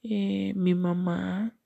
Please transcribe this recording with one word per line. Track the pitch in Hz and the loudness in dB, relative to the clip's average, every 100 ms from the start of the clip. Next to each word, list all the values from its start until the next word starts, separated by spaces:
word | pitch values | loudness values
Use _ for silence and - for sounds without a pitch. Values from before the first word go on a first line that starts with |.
eh, | 226 208 196 196 196 196 | -2 -2 0 0 -2 0
mi | 180 | 2
mamá | 180 180 175 180 175 185 185 226 - | 2 2 0 -2 -2 -2 -2 -4 -6